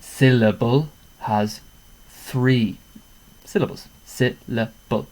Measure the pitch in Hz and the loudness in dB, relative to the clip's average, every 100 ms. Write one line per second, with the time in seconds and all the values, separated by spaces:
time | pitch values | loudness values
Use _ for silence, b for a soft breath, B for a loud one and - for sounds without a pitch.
0 | - - 135 127 110 98 117 127 156 - | -20 2 4 6 4 2 0 0 0 -10
1 | - - - 107 107 - - - - - | -20 -14 -4 -2 -2 -6 -20 -20 -20 -20
2 | - - - 131 127 127 110 92 - - | -20 -20 -8 -2 2 2 0 -4 -16 -20
3 | - - - - - - - - - - | -20 -20 -20 -20 -6 -2 -2 -6 -18 -20
4 | - - 123 - - 117 110 - - 113 | -20 -2 -2 -2 -8 -4 -4 -6 -6 -6
5 | - | -6